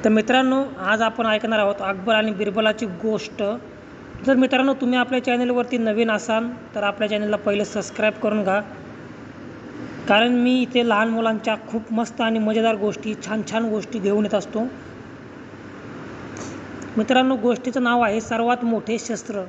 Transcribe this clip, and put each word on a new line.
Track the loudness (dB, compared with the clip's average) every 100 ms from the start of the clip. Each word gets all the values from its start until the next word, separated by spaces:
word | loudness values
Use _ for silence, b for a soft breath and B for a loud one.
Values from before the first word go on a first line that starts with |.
तर | 6
मित्रांनो, | 4 4 4 4 2 0 -4
आज | 0 2
आपण | 2 0 0
ऐकणार | 2 2 2
आहोत | 2 0
अकबर | -4 -4 2
आणि | 2 2
बिरबलाची | 0 -2 2 2 0 -4
गोष्ट. | -4 -2 -2 -4 -4 -4 -4 -10 -18 -18 -18 -16 -4 2
जर |
मित्रांनो, | 4 6 4 2
तुम्ही | 2 2 2
आपल्या | 2 0
चॅनलवरती | 0 0 2 0 0 0
नवीन | 0 2 2
असाल, | 0 0 -2 -2 -8 -10
तर | -2
आपल्या | -2 0 -2
चॅनलला | 0 0 0
पहिले | 0 0
सबस्क्राईब | 0 -4 -6 0 0
करून | 2 0 2
घ्या, | 2 2 0 -14 -14 -16 -16 -16 -16 -16 -16 -14 -14 -12 -12 -10 2
कारण | 4 6
मी | 4 4 4
इथे | 2 2 4
लहान | 2 2
मुलांच्या | 2 0 0 -2 -4 -4
खूप | -6 -2
मस्त | -2 -2 -2
आणि | 0 2
मजेदार | 2 2 2 2
गोष्टी, | 0 -2 -6 -6 -4
छान | -4 -2
छान | -2
गोष्टी | 0 -2 -2 -2
घेऊन | 2 2
येत | 2
असतो. | 0 -2 -4 -4 -6 -16 -16 -16 -16 -16 -16 -18 -16 -16 -16 -14 -14 -14 -14 -12 -12 B B -12 -12 -4 -2
मित्रांनो, | 4 6 6 4
गोष्टीचं | 2 2 0 0
नाव | 2 4
आहे | 4 2
सर्वात | 0 0 2 2
मोठे | 2 0 0 -4
शस्त्र. | -2 -6 -6 -8